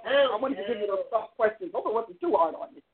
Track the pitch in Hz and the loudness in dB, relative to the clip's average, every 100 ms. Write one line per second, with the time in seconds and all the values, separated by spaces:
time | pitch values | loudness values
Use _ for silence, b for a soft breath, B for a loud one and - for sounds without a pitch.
0 | 226 277 269 214 262 - 202 220 202 196 | 2 4 4 2 -2 -4 -4 -4 -2 -2
1 | 180 220 - - 214 214 - 233 - 220 | 0 -2 -2 0 0 0 -8 -4 -2 -2
2 | 220 180 349 - 165 - - - _ | -4 -6 0 4 2 0 -12 -16 _